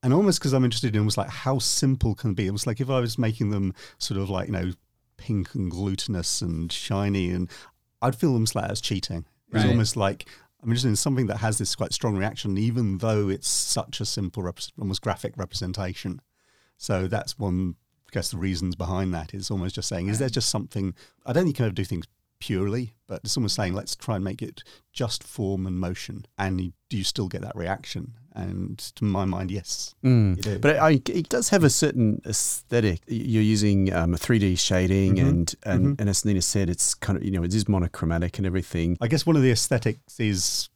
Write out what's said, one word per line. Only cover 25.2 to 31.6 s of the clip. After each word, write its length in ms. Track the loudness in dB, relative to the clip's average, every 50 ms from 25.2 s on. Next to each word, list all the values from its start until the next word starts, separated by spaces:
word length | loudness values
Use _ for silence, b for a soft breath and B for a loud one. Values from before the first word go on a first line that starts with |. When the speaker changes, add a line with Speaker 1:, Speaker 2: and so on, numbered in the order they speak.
| -10
Speaker 1:
form 400 | -12 -6 -4 -2 -2 -2 -2 -2
and 120 | -4 -2 -2
motion. 460 | -2 -4 -4 -6 -10 -12 -12 -14 -14 _ _ -4
And 220 | -2 -2 0 -2
you, 120 | -2 -4 -8 _ _ _
do 80 | -6
you 80 | -4 -2
still 240 | -2 -2 -2 -4 -4
get 120 | -4 -8 -8
that 120 | -8 -8
reaction? 580 | -8 -4 -4 -4 -6 -6 -10 -10 -10 -10 -10 -14 -18 -20 _ _
And 440 | -10 -8 -6 -6 -6 -6 -8 -8 -10 -12 -16 -6
to 80 | -2 0
my 220 | 0 2 2 0
mind, 240 | 0 -2 -2 -4 -4 -6
yes, 420 | -6 -6 -6 -8 -8 -8 -12 -12 _ 4
Speaker 3:
Mm. 340 | 6 6 6 6 6 4 2
Speaker 1:
you 40 | 0
do. 160 | -4 -4 2
Speaker 3:
But 200 | 4 4 4 6
I, 220 | 6 6 6 4 2
it 220 | 0 0 0 0 2
does 220 | 0 0 2 4
have 120 | 4 6